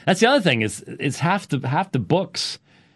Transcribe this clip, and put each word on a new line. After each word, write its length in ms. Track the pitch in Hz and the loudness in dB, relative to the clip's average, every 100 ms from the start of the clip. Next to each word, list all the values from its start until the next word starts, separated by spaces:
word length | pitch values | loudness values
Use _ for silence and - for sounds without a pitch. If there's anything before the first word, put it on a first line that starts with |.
| - | -2
That's 160 | 190 | 2
the 60 | 226 | 4
other 140 | 285 | 4
thing 200 | 180 120 | 2 2
is, 220 | 107 - - | 0 -4 -12
it's 320 | - 147 - | -6 -6 -2
half 300 | 165 196 - | 0 0 -2
the, 180 | 139 127 | -4 -2
half 240 | 151 196 | -2 -2
the 80 | 131 | -4
books 600 | 92 175 185 - - - _ _ _ | 0 0 0 -6 -8 -10 _ _ _